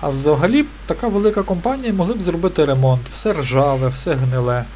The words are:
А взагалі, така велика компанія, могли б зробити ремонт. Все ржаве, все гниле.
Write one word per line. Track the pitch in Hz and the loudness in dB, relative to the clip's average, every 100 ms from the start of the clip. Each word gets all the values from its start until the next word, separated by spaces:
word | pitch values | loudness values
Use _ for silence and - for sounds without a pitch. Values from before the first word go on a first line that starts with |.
А | 147 | -2
взагалі, | 135 143 143 175 269 294 - - | 0 2 2 4 2 0 -6 -6
така | 165 240 | -4 0
велика | 202 208 208 | 2 2 0
компанія, | 196 180 202 269 247 | -2 -2 -2 -2 -2
могли | 196 175 | 0 0
б | 233 | 0
зробити | 180 165 185 175 | -2 0 0 2
ремонт. | 143 131 131 127 120 | 2 4 4 2 -2
Все | - 220 | -6 -2
ржаве, | 175 123 131 143 135 131 | -2 0 2 2 2 -2
все | 131 - | -2 -4
гниле. | 139 127 127 123 123 117 | 0 0 0 0 -2 -4